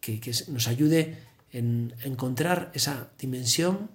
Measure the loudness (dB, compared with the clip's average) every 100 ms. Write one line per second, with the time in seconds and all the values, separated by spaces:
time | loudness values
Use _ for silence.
0 | -4 -6 -4 -4 -4 -2 0 4 6 6
1 | 2 -4 -16 _ _ -4 0 0 -2 -6
2 | -6 -4 -2 0 2 2 0 -2 -2 -2
3 | -8 _ -6 -4 0 2 4 2 -4